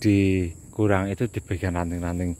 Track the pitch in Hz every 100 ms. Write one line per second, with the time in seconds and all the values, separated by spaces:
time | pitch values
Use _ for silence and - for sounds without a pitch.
0 | 110 101 98 95 87 85 - - 107 98
1 | 98 98 120 - - 90 92 87 85 87
2 | 87 87 90 82